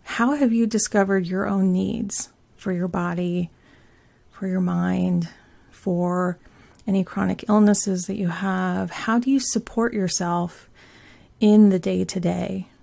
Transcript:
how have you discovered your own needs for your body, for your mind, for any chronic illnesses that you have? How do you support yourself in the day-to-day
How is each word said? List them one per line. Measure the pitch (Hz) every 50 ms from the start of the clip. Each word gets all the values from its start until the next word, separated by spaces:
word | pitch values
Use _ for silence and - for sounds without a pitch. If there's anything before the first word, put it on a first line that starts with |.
| _
how | - - - 233 247 294
have | 294 285 240
you | 226 233 233
discovered | 220 220 214 - - - 208 196 190 196 190 180 170
your | 185 185 202 202
own | 202 196 190 190
needs | 180 185 190 190 - - - 196 - - - - _ _ _ _ _
for | - - 196
your | 185 175 180 180
body, | 170 175 175 175 175 175 180 175 175 180 180 165 - _ _ _ - - _ - _ _ _ _ _ _ _ _
for | _ - 196 190
your | 185 185
mind, | 180 180 175 175 175 180 180 185 180 185 180 175 170 165 - - - _ _ - _ -
for | - - - 196 180 175 175 180 180 180 180 180 175 - - - - - - - - - - -
any | 190 196 185
chronic | - - 196 190 185 185 - - -
illnesses | 214 214 214 208 208 196 - 202 190 180 180
that | - 196
you | 214 196 175
have? | 165 175 190 196 185 185 185 185 180 190 190 170
How | - - - - 226 240
do | 240 262
you | 269 269
support | 247 - - 226 233 - - 233 226 240 233
yourself | 214 190 180 - - 185 175 175 175 175 175 - - - - - - - - - - - - - - - _ - _
in | 220 214 208 214 214 202
the | 190 185
day-to-day | 170 190 185 185 185 175 - 185 175 170 180 180 180 - 190 190 190 - _ _